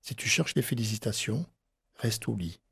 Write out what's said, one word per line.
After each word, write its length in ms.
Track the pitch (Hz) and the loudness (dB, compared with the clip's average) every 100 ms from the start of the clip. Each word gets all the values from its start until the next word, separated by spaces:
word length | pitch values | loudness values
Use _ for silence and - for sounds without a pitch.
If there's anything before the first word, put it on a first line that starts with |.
Si 140 | - - | -8 -4
tu 140 | - | 2
cherches 260 | - 160 - | 2 4 2
les 60 | |
félicitations, 840 | 127 123 110 107 113 107 - 117 175 _ _ _ _ - | 2 0 0 0 -2 -2 -2 -2 -2 _ _ _ _ -2
reste 320 | 117 110 - | -2 0 -2
au 60 | 110 | -2
lit. 240 | 85 - _ | -4 -6 _